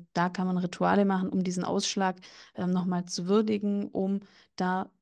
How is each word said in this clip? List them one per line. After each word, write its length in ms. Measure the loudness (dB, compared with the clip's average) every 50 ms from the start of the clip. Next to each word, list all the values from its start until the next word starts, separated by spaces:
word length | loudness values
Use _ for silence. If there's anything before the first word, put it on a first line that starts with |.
| -6 _ _
da 160 | 0 0 0
kann 180 | 0 -2 -2 0
man 100 | 0 0
Rituale 480 | -2 -2 -2 0 2 4 4 4 4
machen, 240 | 4 2 0 0 0
um 140 | 0 0 0
diesen 200 | 0 -2 -2 -2
Ausschlag, 560 | 0 -2 0 -2 -2 -2 0 0 0 -2 -4 -10 -20 -20 -20 -20 -20 _
ähm, 160 | -6 -2 0
noch 140 | 0 0 0
mal 200 | 0 -2 -2 -2
zu 220 | -4 -6 -8 -2 2
würdigen, 600 | 2 2 4 2 0 0 0 -2 -2 -2 -4 -4
um 320 | -4 -4 -2 -2 -2 -4 -6 -10 _ -20 -20 _ _
da 340 | -4 -2 -2 0 -2 -4 -8 _ _